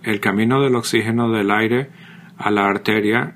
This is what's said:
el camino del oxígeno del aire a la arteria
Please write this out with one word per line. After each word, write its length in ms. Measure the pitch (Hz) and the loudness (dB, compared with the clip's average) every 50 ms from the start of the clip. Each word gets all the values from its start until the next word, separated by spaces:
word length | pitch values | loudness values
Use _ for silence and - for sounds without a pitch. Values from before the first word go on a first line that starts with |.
| - | -6
el 160 | 113 107 101 | -4 -4 -2
camino 420 | - 107 98 104 110 117 131 139 | -2 0 0 0 0 2 2 2
del 140 | 139 131 123 | 2 2 0
oxígeno 540 | 120 - - - 113 104 110 113 120 120 113 | 0 -2 0 -2 0 0 0 0 0 0 0
del 220 | 113 107 98 101 | 0 0 0 0
aire 380 | 104 107 110 110 120 123 143 - - - - - - - - - - | 0 0 2 2 2 0 -2 -4 -10 -20 -20 -20 -20 -20 -20 -20 -12
a 120 | - - 104 | -6 -2 0
la 160 | 104 104 101 | 0 2 2
arteria 680 | 98 98 98 - - 107 107 104 107 113 120 139 160 - | 2 0 0 0 0 0 0 0 0 0 0 -2 -4 -8